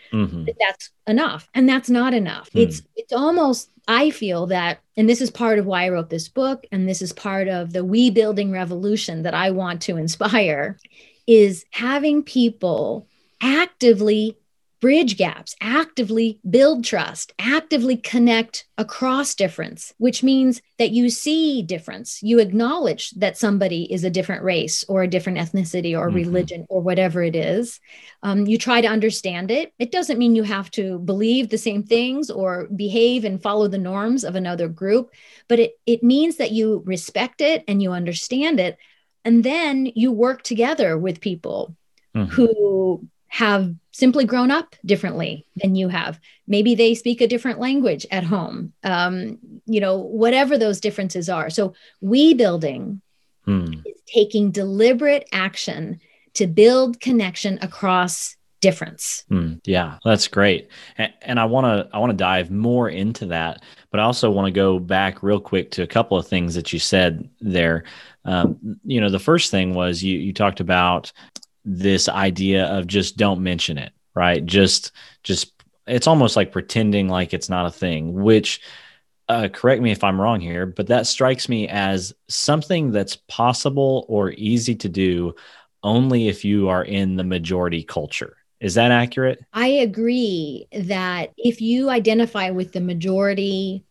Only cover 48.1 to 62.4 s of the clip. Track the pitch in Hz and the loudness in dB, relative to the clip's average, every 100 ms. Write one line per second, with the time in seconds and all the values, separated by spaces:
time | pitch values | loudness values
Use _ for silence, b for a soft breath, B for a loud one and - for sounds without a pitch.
48.1 | 190 170 196 165 - 165 - 190 175 180 | -4 -2 -2 -4 -8 -12 -8 -4 0 0
49.1 | 185 220 233 - - - 214 196 190 185 | -2 -8 -12 -18 -14 -2 0 0 -2 -4
50.1 | 220 226 262 269 285 220 196 208 202 190 | 2 4 4 2 2 2 0 -4 -4 -6
51.1 | 180 170 170 156 160 190 b b _ 190 | -6 -4 -4 -4 -2 -4 b b _ 0
52.1 | 247 311 262 208 175 156 127 - 196 - | 6 6 6 4 2 -4 -6 -8 -12 -16
53.1 | _ _ _ - 98 85 78 76 - - | _ _ _ -2 0 -2 -6 -12 -18 0
54.1 | 240 208 214 202 185 196 196 233 247 294 | 2 2 2 0 0 -2 2 4 4 2
55.1 | 285 - 190 190 - - - 160 170 b | 2 0 -4 -4 -6 -8 -8 -8 -10 b
56.1 | b b - 185 165 220 254 262 233 254 | b b -2 2 6 6 6 2 -2 0
57.1 | 240 185 180 208 190 180 - 196 185 180 | 0 0 -4 -6 -6 -8 -4 0 2 0
58.1 | - - - _ _ 190 165 165 - - | -4 -10 -14 _ _ 0 0 -6 -10 -10
59.1 | - - 95 82 82 - 92 82 73 113 | -10 -4 -4 -2 -6 -4 -2 -2 -4 0
60.1 | 104 - 98 101 87 - B B - 110 | 2 2 2 2 2 -4 B B -8 -8
61.1 | - - 123 113 127 127 104 - 107 120 | -6 -4 -2 0 2 2 0 -2 -4 -2
62.1 | 98 92 92 | 0 0 0